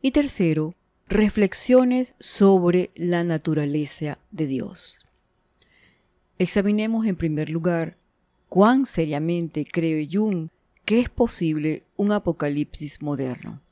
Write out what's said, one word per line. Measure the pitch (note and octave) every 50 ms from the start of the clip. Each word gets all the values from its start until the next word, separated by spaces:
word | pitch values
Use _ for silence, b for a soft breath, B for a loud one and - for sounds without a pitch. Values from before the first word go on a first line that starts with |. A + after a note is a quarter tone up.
Y | - C4+
tercero, | B3 D4 C#4+ C#4 - - G3 E3 D#3 D#3 D#3 D#3 F3 _ _ _ _ _ _ _
reflexiones | - G#3+ A3 G#3 - - G#3 F#3+ - - - - B3 B3+ B3+ B3 B3 B3+ B3+ - _ _
sobre | - - - - G3+ G3 G3 F#3 F3 F3 F3 F3+ F3+ - _
la | - E3+ F3 F3 E3+ E3+
naturaleza | F3 E3 D#3 - - D#3 D#3 D3 C#3+ C#3+ D3+ D3+ C#3+ - - D#3 D3+ C#3+ _ _ _
de | - - D#3 C#3
Dios. | C3+ C3 - - - - - - - _ _ _ _ _ _ _ _ _ _ _ _ b b b b b b b b b b b b _ _ _ _ _
Examinemos | F#3 F3 - G#3 F#3+ G3+ G#3 G#3 G#3+ A3 A3+ A3+ A3
en | A3+ F#3 E3
primer | E3+ E3 D#3 D3 D#3 D3+
lugar | D#3 E3 D#3+ F3+ F3 E3 E3 D#3+ E3+ _ _ _ _ _ _ _ _ _ _ _
cuán | - F#3 G3+ A3 B3+ C4+ C#4
seriamente | - - - E3 D#3 D3+ C#3+ D#3 E3 F3 F3 E3+ D#3 _ D#3 D3
cree | - - F3 D#3+ E3 D#3+ D#3 D3+ C#3+
Jung | D#3+ G3+ G#3+ A3 G3 F3 D#3+ D#3+ _ _ _ _ _ _ _
que | - G#3 A#3
es | B3 -
posible | _ - A#3 - - - F3 D#3+ D#3 D#3 D3 D#3 D#3 - _ _ _ -
un | G#3 G3+ G#3
apocalipsis | G#3 - - D#3+ - D#3 D3 C#3+ D3 D3 - - - D#3 D3 - -
moderno. | D3 D3 C#3+ B2+ C3+ C3 B2 - A2 A#2 A2 - _ _